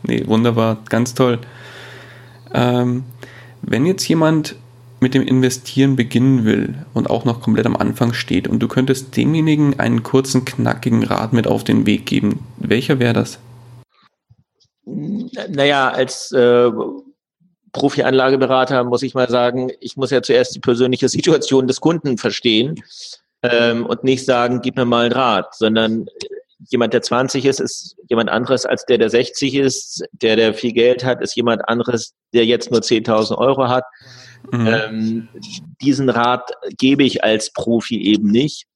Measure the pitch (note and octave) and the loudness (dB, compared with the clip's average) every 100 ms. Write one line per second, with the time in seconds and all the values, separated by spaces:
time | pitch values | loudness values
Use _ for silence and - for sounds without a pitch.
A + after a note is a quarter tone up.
0 | - A#2 - A2 A#2+ A#2 A2+ G#2+ - A2+ | -2 -4 0 2 2 2 0 -2 -4 -2
1 | A#2+ - B2+ A#2 - - - - - - | -2 0 0 0 -6 -20 -20 -20 -20 -20
2 | - - - - - - B2 B2 B2 B2 | -20 -20 -20 -20 -6 0 2 2 0 -2
3 | B2 - - - - - - A2+ D#3 F#3 | -8 -18 -20 -20 -20 -14 -4 0 0 0
4 | - D#3+ D#3 D#3+ D3+ - - - - - | 0 2 2 2 -2 -12 -20 -20 -20 -2
5 | B2+ C3+ - C3 B2+ C3 - C3 C#3 B2+ | 0 0 2 2 2 -2 -6 0 2 2
6 | A2 - C3 C3 A2 - - C3 - A#2 | 0 2 4 4 2 0 -2 -8 -6 -4
7 | - A#2+ A#2+ A#2 - A2+ A2+ - A2+ A2+ | -2 -2 -2 -2 0 0 0 0 -2 0
8 | A#2 A#2+ - - - A2+ A2+ - C3 B2+ | -2 -2 -2 -2 0 -2 0 0 0 -2
9 | - - B2+ D#3+ D#3 D3+ D3 C3+ A#2 A#2 | -2 0 0 2 2 4 2 2 0 0
10 | A#2 C3 C3+ C3 B2 - A#2 A#2 - A2+ | 0 0 2 -2 -2 -2 -2 -2 0 0
11 | A2 G2 A2 A#2 - A2+ A2+ G#2+ G#2+ G#2+ | 0 -2 0 0 2 0 0 2 2 0
12 | - - G2+ - - - - A2 B2+ C#3 | 0 -2 0 -4 -8 -10 -2 -2 0 0
13 | A#2+ A#2 A#2 - - - - - _ _ | 0 0 -2 -8 -20 -20 -20 -20 _ _
14 | _ _ _ _ _ _ _ _ - - | _ _ _ _ _ _ _ _ -14 -10
15 | D3 G#3 B3 C4 - C#3 C#3 C#3 C3 - | -8 -8 -8 -12 -8 0 2 2 0 0
16 | C3 - - C3+ A#2+ A#2+ B2 A2 - F#2 | -4 -4 -2 2 6 6 4 0 -6 -8
17 | - _ _ _ _ _ _ - C#3 - | -18 _ _ _ _ _ _ -2 -2 0
18 | C3 C3 C3 C3+ C3 C3 B2+ C3+ B2 A#2+ | 2 4 4 2 2 2 2 0 0 -2
19 | C3 B2+ B2 B2 B2 B2+ B2+ - A#2 - | -2 -2 0 2 2 0 -6 -8 -14 -6
20 | B2+ C3+ A#2 B2 B2 - - A#2+ B2+ B2+ | 0 0 4 2 2 -2 0 2 2 2
21 | C3 - F3+ D3+ - C3+ B2+ - D#3 E3+ | 0 0 2 2 2 2 2 0 0 0
22 | D3 A#2+ A2+ - A#2+ A2 C3+ D#3+ - - | -2 -2 -4 -2 2 2 0 -6 -16 -20
23 | - - _ _ B2 A#2+ A#2 A#2 A#2 B2 | -20 -20 _ _ 0 2 2 0 -4 -2
24 | C3 C3 - B2 A#2+ B2 B2 - A#2+ A#2+ | 0 0 0 2 2 -2 -4 -2 0 2
25 | A#2 B2 B2+ G2+ F2 - A2 A2 A2+ A2+ | 2 2 2 0 -2 -2 0 2 0 -2
26 | - - - - _ _ - A#2+ A2+ A#2+ | -6 -14 -16 -16 _ _ -6 -2 0 0
27 | - B2 C3 C#3 C3 - - - - - | 0 -2 0 0 0 0 -6 -8 -16 -20
28 | - A2+ A2+ A2+ B2 B2+ - A#2+ - A3 | -2 -2 0 -2 0 -2 0 -4 0 2
29 | A3+ A#2 C3+ - C#3 C#3 C3+ - - - | 4 2 0 -4 -2 0 0 -2 -10 -12
30 | - - A2+ A2 A2 G#2+ B2 A#2 A#2 B2+ | -14 -2 2 4 2 0 -2 2 4 2
31 | B2+ A#2+ - - A#2 A2 - A#2 A#2+ A#2 | -2 -2 -4 -2 0 0 -2 -2 -2 -4
32 | - _ _ A#2+ A2+ A#2 - A#2 - A2+ | -6 _ _ 2 4 0 0 -2 2 0
33 | A#2 A2 A2 - B2 C3+ B2 B2+ - _ | 2 0 0 0 0 2 0 0 -4 _
34 | - - - - - B2 A2+ A2+ A2 A2 | -20 -20 -20 -20 -8 -2 0 0 -2 -4
35 | A2 A2+ A2+ - - - - - C3+ C3+ | -4 -4 -8 -18 -18 -18 -20 -4 -2 0
36 | C3 A#2 A#2+ B2 - - - - C3 C#3+ | 0 2 0 -2 -6 -14 -14 0 2 4
37 | C3+ - A2 A2 - - - A#2 - A2 | 2 2 0 0 -2 -6 -2 -2 -2 -4
38 | G2 G#2+ G#2 A2 D3 - - | 0 2 2 2 0 -6 -20